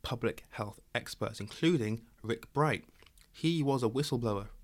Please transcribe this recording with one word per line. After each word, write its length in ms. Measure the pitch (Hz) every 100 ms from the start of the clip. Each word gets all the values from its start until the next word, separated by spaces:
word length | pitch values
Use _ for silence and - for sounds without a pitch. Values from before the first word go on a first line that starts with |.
public 420 | - 120 113 - -
health 300 | - 107 - _
experts, 460 | 117 - - 107 110
including 640 | 101 - 160 170 107 110 - -
Rick 300 | 107 - -
Bright. 320 | 143 151 98 - - - - -
He 320 | - 160 170
was 220 | 139 135
a 40 | 117
whistleblower 600 | 127 147 127 117 101 104 -